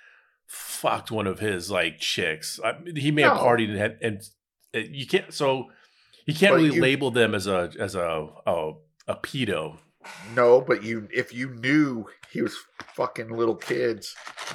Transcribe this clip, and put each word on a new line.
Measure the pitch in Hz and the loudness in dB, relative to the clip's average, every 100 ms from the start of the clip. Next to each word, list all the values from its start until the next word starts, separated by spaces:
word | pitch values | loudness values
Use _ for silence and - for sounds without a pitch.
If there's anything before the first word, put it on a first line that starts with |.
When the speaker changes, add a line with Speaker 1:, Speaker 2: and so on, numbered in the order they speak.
| - _ _ _ - | -20 _ _ _ -18
Speaker 1:
fucked | - - - 135 104 - | -16 -12 -4 -2 -2 -4
one | 110 98 | -4 -2
of | 90 | -2
his, | 107 90 92 | -2 -4 -2
like, | 92 85 - | 0 -2 -2
chicks. | - - 85 78 - - | -4 -2 -2 -4 -8 -6
I, | 113 156 175 151 | -6 -6 -8 -4
he | 143 | 0
may | 147 | 4
have | 254 - | 4 6
Speaker 2:
No. | |
Speaker 1:
partied | 127 117 107 | 4 4 2
and | 101 | 0
had, | 110 - | -2 -2
and, | 117 101 - _ _ _ _ | -6 -6 -12 _ _ _ _
uh, | 117 | -6
you | 151 143 123 | -6 -10 -2
can't, | 196 190 | -2 -2
so | - 139 131 120 _ _ _ _ _ - | -2 0 0 -4 _ _ _ _ _ -6
you | |
can't | 156 196 | 4 6
Speaker 2:
But | - | 8
Speaker 1:
really | 156 | 6
Speaker 2:
you | 120 | 4
Speaker 1:
label | 131 135 135 | 4 2 2
them | 120 110 | 4 4
as | 104 98 | 2 0
a, | 92 85 80 | 0 0 -4
as | 98 | -6
a, | 95 85 80 76 - - | -2 -2 -2 -6 -6 -2
a, | 85 78 - _ _ - | 0 -2 -8 _ _ -10
a | |
pedo. | - - 135 110 82 78 80 _ _ - - 101 | -8 -8 -4 -2 -2 -6 -12 _ _ -20 -18 -4
Speaker 2:
No, | 117 120 131 | 4 8 8
but | - 110 | 6 -2
you, | 107 113 104 | -2 -8 -4
if | 120 123 | -4 -4
you | 120 131 | -8 -10
knew | 117 123 151 147 117 101 - - | -4 2 2 2 -2 -10 -16 -10
he | - | -6
was | - - - - - | -4 -6 -16 -20 -10
fucking | - 123 - 113 | -6 -6 -6 -8
little | 113 117 107 | -2 0 0
kids, | - - 120 101 - - - - - | -4 -2 -2 -4 -10 -16 -16 -14 -8